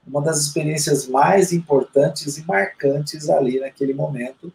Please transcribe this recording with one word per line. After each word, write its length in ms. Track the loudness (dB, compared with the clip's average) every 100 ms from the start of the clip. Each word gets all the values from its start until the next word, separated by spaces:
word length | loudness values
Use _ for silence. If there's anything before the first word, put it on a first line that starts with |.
| -4
uma 140 | -2
das 200 | 0 -2
experiências 680 | -2 -2 -2 -2 0 -2 0
mais 440 | 2 4 4 4
importantes 840 | 0 2 0 4 2 2 0 -8 -8
e 80 |
marcantes 840 | -2 -2 -2 0 0 0 -4 -8 0
ali 280 | 2 2 -2
naquele 340 | -6 _ -4
momento 580 | -2 -4 -4 -8 -10 -18